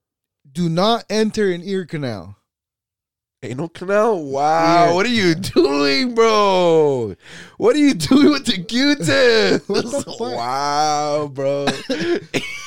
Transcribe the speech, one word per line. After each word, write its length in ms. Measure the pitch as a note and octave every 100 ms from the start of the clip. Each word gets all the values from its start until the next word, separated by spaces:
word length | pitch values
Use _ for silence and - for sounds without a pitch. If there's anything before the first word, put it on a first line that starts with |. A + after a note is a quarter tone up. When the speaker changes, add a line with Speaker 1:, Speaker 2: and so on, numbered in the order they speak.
| _ _ _ _ C#3+
Speaker 1:
do 200 | C3+ F3
not 340 | D#3+ G3+ A#3 -
enter 420 | G#3+ A3 A3 G3+
an 100 | F3
ear 220 | F3 F#3+
canal." 540 | F3+ D#3+ C3+ G#2 F2 G2+ _ _ _ _ _ _ _ _ _ _
Speaker 2:
Anal 240 | A2+ B2+ E3
canal? 540 | - F#3 G3+ A3 G3
Wow. 640 | C#3+ C3+ D3 D#3+ E3 E3+ E3+
Speaker 1:
Yeah. 60 |
Speaker 2:
What 120 | F3 A3+
are 40 |
you 260 | A#3 F#3 E3
doing, 800 | G3 - D#4+ C#4+ C#4+ C4+ B3+ A#3
bro? 960 | A3+ G#3+ G3+ F#3+ F3 D#3+ D3+ C3 A2 F2+ - - - -
What 180 | G#3+ C#4+
are 40 |
you 140 | C#4+
doing 380 | G#3 D3+ C4+ C#4+
with 140 | C#4+ -
the 180 | F#3+
Q-tips? 1040 | E3 A#3 C#4+ C#4+ E3+ C4+ B3+ A3+ G3+ - -
Speaker 1:
<laughs> 0 |
What 140 | G3+
the 180 | A#3 C#4
fuck? 180 | - -
Speaker 2:
Wow, 1080 | A#3+ - A#2+ C3+ C#3+ D3 D3+ D3 D3 D3 D3
bro. 400 | C3+ C3+ C#3+ C#3+ C#3 -
<laughs> 300 | D4+ E4+ E4+ - C#3+ - -